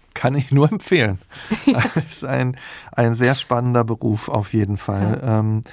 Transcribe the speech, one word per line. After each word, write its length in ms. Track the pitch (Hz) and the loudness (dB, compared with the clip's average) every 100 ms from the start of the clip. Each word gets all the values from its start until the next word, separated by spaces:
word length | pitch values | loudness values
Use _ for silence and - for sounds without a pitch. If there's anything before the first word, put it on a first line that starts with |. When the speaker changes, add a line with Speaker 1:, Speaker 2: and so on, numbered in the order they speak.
| _ | _
Speaker 1:
Kann 200 | - 127 | -2 0
ich 160 | 143 131 | 0 2
nur 180 | 139 147 | 4 4
empfehlen. 480 | 220 - 175 107 95 _ - | 2 0 2 2 0 _ -16
Speaker 2:
<laughs> 240 | - 214 - | -8 -2 0
Ja. 140 | 123 - | 2 0
Speaker 1:
Das 20 | 160 | -2
ist 280 | 156 - | -4 -8
ein, 320 | 131 131 127 131 - - - | -4 -2 -2 -4 -12 -20 -8
ein 220 | - 117 | 0 0
sehr 200 | 113 123 | 4 2
spannender 500 | 135 - 120 123 120 | 2 0 0 2 2
Beruf 440 | 113 110 120 107 - | 0 -2 -2 -2 -2
auf 240 | 110 98 | -4 0
jeden 220 | 113 101 101 | 0 0 -2
Fall. 420 | - 98 95 - | -4 -2 0 0
Speaker 2:
Ja. 160 | 131 110 | 0 0
Speaker 1:
Ähm, 220 | 110 110 - | 0 -2 -6